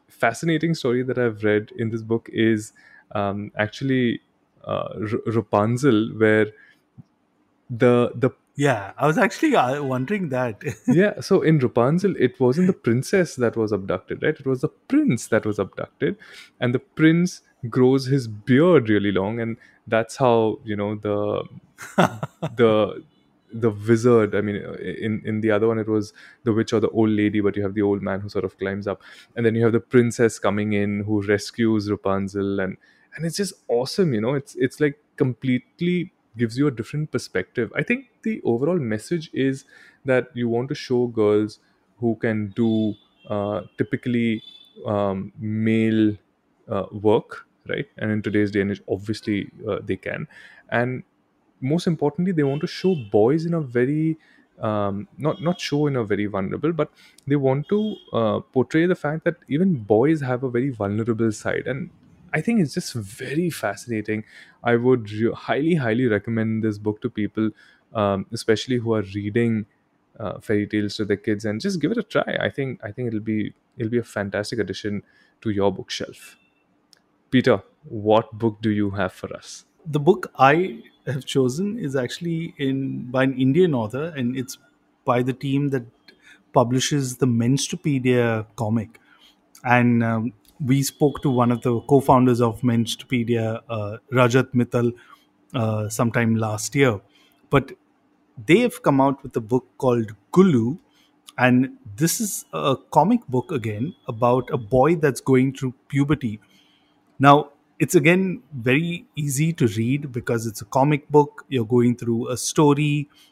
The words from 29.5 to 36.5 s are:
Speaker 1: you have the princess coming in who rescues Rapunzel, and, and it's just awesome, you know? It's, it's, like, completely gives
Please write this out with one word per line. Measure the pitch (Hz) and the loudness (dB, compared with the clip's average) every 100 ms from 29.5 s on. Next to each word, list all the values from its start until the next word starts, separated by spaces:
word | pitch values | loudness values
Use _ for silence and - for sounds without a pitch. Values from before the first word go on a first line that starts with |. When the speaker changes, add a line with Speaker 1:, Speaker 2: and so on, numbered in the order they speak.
Speaker 1:
you | 113 | 2
have | 117 | 2
the | 113 | 2
princess | - 127 120 - 113 - | 2 4 4 4 0 2
coming | 104 101 107 | -2 -2 0
in | 104 101 101 | 0 0 -2
who | 104 107 101 | -2 -2 0
rescues | 104 - - 113 107 101 | -2 -2 -2 0 0 -2
Rapunzel, | 101 98 98 98 101 98 98 | -4 -2 -2 -4 -4 -2 -2
and, | 95 101 _ _ _ - | -4 -8 _ _ _ -10
and | 165 | -6
it's | 156 | -6
just | 190 - - | -6 -8 -4
awesome, | - - - 175 | -2 -2 0 0
you | 107 | 0
know? | 110 | -2
It's, | 143 - | -4 -6
it's, | - 131 - | -4 -4 0
like, | 151 - _ - | -2 -2 _ -2
completely | 131 120 131 123 - - 175 180 170 _ _ 110 | -2 -2 -2 -2 -4 -6 -2 -2 -4 _ _ -4
gives | 117 | -4